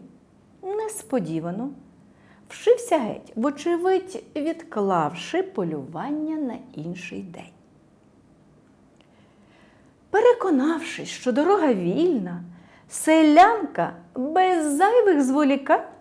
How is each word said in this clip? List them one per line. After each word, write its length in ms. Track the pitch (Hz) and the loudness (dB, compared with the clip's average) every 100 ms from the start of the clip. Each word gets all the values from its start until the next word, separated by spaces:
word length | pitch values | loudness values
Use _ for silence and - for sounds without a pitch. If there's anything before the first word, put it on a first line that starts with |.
| - - _ _ _ _ | -16 -20 _ _ _ _
несподівано, 1080 | 381 415 440 427 - 254 160 160 170 190 269 277 - _ _ _ _ - _ | -8 -6 -6 -8 -6 -6 -4 -6 -6 -8 -8 -12 -20 _ _ _ _ -20 _
вшився 500 | - - 494 - 320 | -4 2 2 4 0
геть, 340 | 220 - - 220 | 0 -6 -10 -4
вочевидь, 880 | 269 285 349 339 359 381 370 - - 302 | -2 -2 -2 0 2 0 -2 -12 -10 -6
відклавши 1040 | 302 320 - 214 196 180 151 175 - 339 | -6 -6 -8 -4 0 0 0 -4 -6 -4
полювання 920 | 381 - 175 151 131 160 233 302 311 311 | -4 -4 -6 -6 -10 -10 -8 -6 -6 -6
на 220 | 262 220 - | -6 -8 -14
інший 480 | - 160 175 - 196 | -12 -10 -10 -12 -14
день. 300 | 190 165 - _ _ _ _ _ _ _ _ _ _ _ _ _ _ _ _ _ _ _ _ _ _ _ _ _ _ | -14 -16 -20 _ _ _ _ _ _ _ _ _ _ _ _ _ _ _ _ _ _ _ _ _ _ _ _ _ _
Переконавшись, 1000 | 392 494 466 381 277 285 330 - - 147 | 2 4 4 2 0 2 -2 -6 -10 -12
що 240 | - 254 | -6 -4
дорога 400 | 240 339 403 311 | 0 2 2 2
вільна, 680 | 202 175 226 359 262 180 175 - - - - _ | 0 0 0 0 0 -4 -8 -14 -20 -20 -20 _
селянка 1040 | - - 320 311 302 415 453 330 - 156 - - | -4 2 6 6 8 6 4 -2 -4 -4 -6 -14
без 640 | - 269 339 370 349 302 285 | -8 -2 2 4 2 0 2
зайвих 460 | 392 480 415 294 | 4 4 4 4
зволікань 600 | 254 269 285 277 269 311 - - | 2 2 2 0 2 0 0 -16